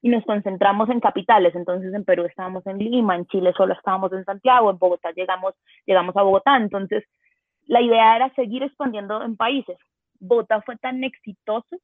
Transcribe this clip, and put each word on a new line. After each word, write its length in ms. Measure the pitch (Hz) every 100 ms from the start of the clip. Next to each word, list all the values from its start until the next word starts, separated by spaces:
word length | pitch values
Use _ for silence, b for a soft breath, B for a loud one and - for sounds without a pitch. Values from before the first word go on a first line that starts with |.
Y 80 | 240
nos 140 | 240
concentramos 640 | 214 208 202 185 202 202 220
en 100 | 240
capitales. 540 | 214 - 185 220 180
Entonces, 400 | 170 175 180 185
en 100 | 202
Perú 200 | 190 180 175
estábamos 400 | - 185 185 190
en 120 | 196
Lima, 380 | 214 247 220 175
en 100 | 180
Chile 260 | 196 180 180
solo 160 | 190
estábamos 400 | 185 - 190 190
en 120 | 190
Santiago, 460 | 190 196 254 247 214
en 80 | 185
Bogotá 320 | 180 175 170
llegamos, 420 | 165 185 185 190 - b b -
llegamos 300 | 185 180 185
a 60 |
Bogotá. 340 | 196 190 233 277
Entonces, 480 | 208 196 196 214 - _ _ _ _ _ _
la 140 | 240
idea 340 | 240 226 220 226
era 180 | 262
seguir 280 | 262 240 240
expandiendo 600 | 277 _ 277 214 202 214
en 120 | 233 214
países. 420 | 226 277 240 180 _ _ _ _
Bogotá 400 | 185 233 202 214
fue 140 | 208 233
tan 260 | 254 254
exitoso 760 | 262 - - 190 - 220 - 359